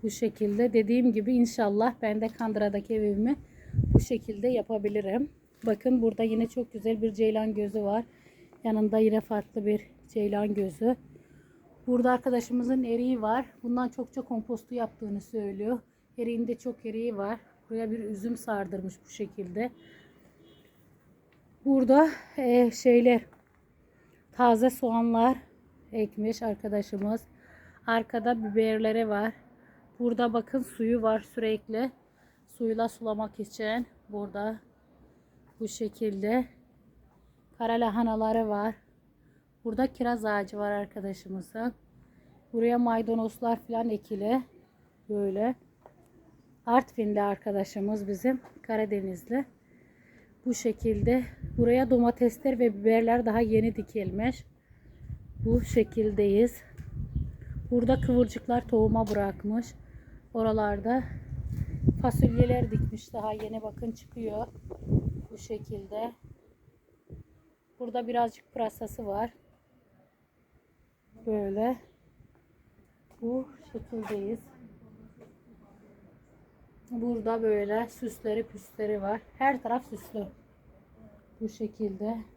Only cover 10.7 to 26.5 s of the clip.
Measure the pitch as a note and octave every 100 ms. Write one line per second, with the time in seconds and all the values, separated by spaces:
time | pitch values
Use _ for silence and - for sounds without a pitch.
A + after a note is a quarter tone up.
10.7 | D#3 A3 B3 - - _ - _ _ _
11.7 | - - B3 B3 B3 C4 A#3+ A#3 B3 A#3+
12.7 | C4 B3 A#3 B3 B3+ G#3+ A#3 C4 - A#3+
13.7 | A#3+ B3 B3 A#3+ - B3+ A3+ G#3+ A#3 -
14.7 | B3 A3 - G#3+ G3+ - A3 G3+ G3 G#3
15.7 | A#3+ - _ _ - A#3 A#3 A#3 A#3+ B3+
16.7 | A#3+ A3+ A3 A#3+ G#3 G3 A#3 - _ _
17.7 | A3+ A3+ A3+ G#3 G3+ A3+ A#3 - G#3 F#3+
18.7 | F#3 F#3 - - - G3+ - F#3 F3+ B3
19.7 | - - - - _ _ _ - - _
20.7 | _ _ _ _ _ _ _ _ _ C#4
21.7 | C4+ B3+ C4+ D#4+ C#4 - - B3+ A#3+ A#3+
22.7 | A#3 B3+ A#3+ A#3+ A#3 - - _ _ _
23.7 | _ _ _ _ _ _ - B3 A3+ B3+
24.7 | B3+ B3 A3+ A#3 A3+ A#3+ B3+ - _ _
25.7 | _ - A3+ G#3 G#3+ G#3+ A3 A3+